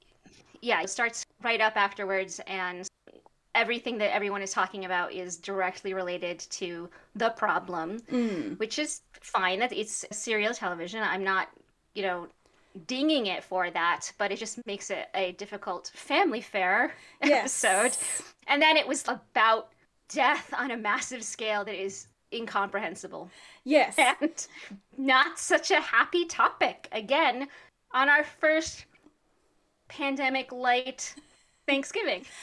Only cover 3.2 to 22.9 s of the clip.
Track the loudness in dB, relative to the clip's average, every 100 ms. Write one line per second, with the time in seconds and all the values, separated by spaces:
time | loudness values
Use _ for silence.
3.2 | _ _ _ 0 0 -2 -4 -2 0 0
4.2 | -2 -4 -4 -2 -2 -4 -4 -2 -2 -6
5.2 | -10 -10 -6 -2 -2 -4 -6 -4 -4 -4
6.2 | -6 -8 -10 -8 -8 -8 -12 -18 _ -2
7.2 | 0 2 0 0 0 -6 -6 -8 -4 0
8.2 | 0 -2 -4 -6 -4 -4 -4 -6 _ -20
9.2 | -4 0 2 2 -2 -2 -6 -8 -10 -8
10.2 | -2 0 0 -2 -4 -4 -6 -2 -2 0
11.2 | 0 0 -2 -8 _ _ _ -4 -2 -2
12.2 | -6 _ _ _ _ -14 -6 0 2 2
13.2 | 0 -4 -4 -2 0 2 2 2 -2 -2
14.2 | -2 -2 -8 -10 -8 -8 -6 -6 -4 -2
15.2 | -2 -4 -10 -10 -6 -8 -8 -12 0 2
16.2 | 2 0 -4 0 2 2 2 -4 -18 0
17.2 | 4 4 4 0 4 4 4 0 -4 -6
18.2 | -8 -8 0 4 6 6 2 -2 -2 -6
19.2 | -2 4 6 4 0 _ _ _ -6 2
20.2 | 4 2 -2 -6 -4 -2 -2 -2 -4 -10
21.2 | -10 -6 -2 -2 -2 -6 -6 -8 -18 _
22.2 | -12 -10 -4 -2 -2 -2 -6